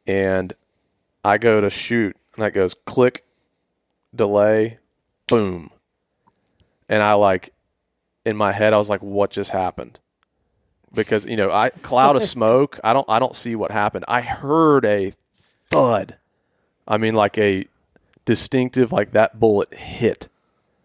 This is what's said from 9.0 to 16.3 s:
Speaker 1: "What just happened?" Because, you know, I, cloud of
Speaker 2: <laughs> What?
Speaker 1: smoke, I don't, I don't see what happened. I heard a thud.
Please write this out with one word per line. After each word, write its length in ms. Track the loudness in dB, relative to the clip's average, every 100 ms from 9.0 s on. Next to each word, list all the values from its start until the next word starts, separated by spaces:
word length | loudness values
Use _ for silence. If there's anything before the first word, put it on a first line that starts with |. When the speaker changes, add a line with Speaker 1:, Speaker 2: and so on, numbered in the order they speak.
Speaker 1:
"What 300 | -6 -4 -2
just 200 | -4 -6
happened?" 480 | -4 -6 -8 -16 _ _ _ _ _ _ _ _ _ _
Because, 320 | -6 -2 -2 -4
you 100 | -2
know, 160 | 0
I, 180 | 0 -2
cloud 460 | -4 -4 2 4 4
of 60 |
Speaker 2:
<laughs> 0 |
What? 80 | 0
Speaker 1:
smoke, 500 | 0 2 2 2 -2
I 100 | 0
don't, 160 | 0 0
I 100 | 0
don't 160 | -2 -6
see 200 | -8 -6
what 160 | -4
happened. 340 | -2 -2 -4 -4
I 140 | -4
heard 640 | -4 -10 -2 2 4 4 2
a 280 | -2 -4 -10 _ _ _ _ -4
thud. 480 | 0 2 0 -4 -14 _